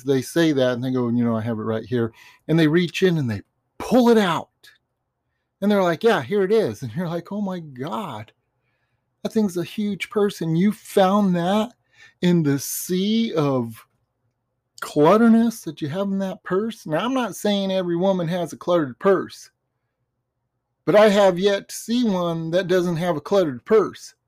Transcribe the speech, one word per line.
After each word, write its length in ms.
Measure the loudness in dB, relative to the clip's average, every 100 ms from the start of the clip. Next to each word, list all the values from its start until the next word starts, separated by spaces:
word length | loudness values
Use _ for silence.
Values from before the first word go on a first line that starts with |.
| -2
they 160 | -2
say 300 | 0 0 2
that 220 | 2 0
and 100 | 0
they 80 | -2
go, 160 | -2 0
"You 160 | 0
know, 120 | 0 -2
I 60 |
have 160 | -4 -6
it 60 |
right 220 | -4 -6 -4
here." 280 | -2 -2 -6 -20 _ -2
And 120 | 2
they 80 | 4
reach 340 | 2 0 0
in 160 | 0 0
and 140 | -2
they 100 | -6 -10 _ _ -14
pull 300 | 0 2 4
it 80 | 4
out. 320 | 2 -2 -6 _ -20 _ _ _ _ _ _ _ _ _
And 100 | 0
they're 120 | 2
like, 200 | 2 2
"Yeah, 200 | 2 2
here 180 | 0 -2
it 100 | 2
is." 300 | 2 0 -4
And 100 | -8
you're 140 | -6 -6
like, 240 | -6 -8
"Oh 80 | -8
my 200 | -6 -8
God, 720 | -10 -12 -8 -8 -8 -12 -14 _ _ _ _ _ _ _ _ _
that 100 | -4
thing's 260 | -2 -2 -2
a 60 |
huge 460 | -6 -4 -4 -4 -4
purse. 320 | 0 0 -2
And 160 | -2 2
you 140 | 2
found 640 | 0 -2 2 4 4 2 2
that 380 | 0 0 -2 -8 _ _ -20 _
in 200 | 2 2
the 160 | 2 0
sea 760 | -4 -10 -4 -2 0 0 0 0
of 500 | 0 0 -4 -10 _ _ _ _ _ _ _ _ _ -16
clutterness 800 | -6 2 4 6 6 4 2 -4
that 180 | -12 -10
you 80 | -6
have 200 | -4 -4
in 100 | -4
that 260 | -6 -8
purse?" 440 | -4 -4 -4 -8 -6
Now, 180 | -4 -2
I'm 80 |
not 220 | -4 -4 -4
saying 360 | -2 -2 -2
every 240 | -2 -2 0
woman 320 | 0 0 -2
has 260 | -4 -6
a 40 | -6
cluttered 400 | 0 0 0 0
purse, 540 | 2 2 0 -14 -20 _ _ _ _ _ _ _ _ _ _ _ _ _ 2
but 100 | 6
I 140 | 6
have 280 | 6 4 4
yet 320 | 0 0 -4
to 60 | -12
see 300 | -4 0 0
one 440 | 0 -2 -4 -2
that 160 | -2 0
doesn't 320 | 0 0 -2
have 180 | -2 -4
a 60 |
cluttered 420 | 0 0 0 -4
purse. 520 | 2 2 2 -4 -20 _